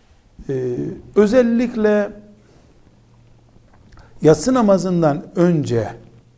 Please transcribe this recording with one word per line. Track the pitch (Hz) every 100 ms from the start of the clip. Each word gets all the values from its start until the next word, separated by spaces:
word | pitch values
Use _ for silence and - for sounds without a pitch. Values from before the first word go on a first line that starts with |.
| _ _ _ - -
Ee, | 131 127 123 143 - - 196
özellikle | 208 254 240 233 240 226 208 208 202 - - - _ _ _ _ _ _ _ _ _ _ _ _ _ - - - - -
yatsı | 151 160 247
namazından | 262 208 190 185 175 156 143 - -
önce, | 175 165 117 117 104 - - - _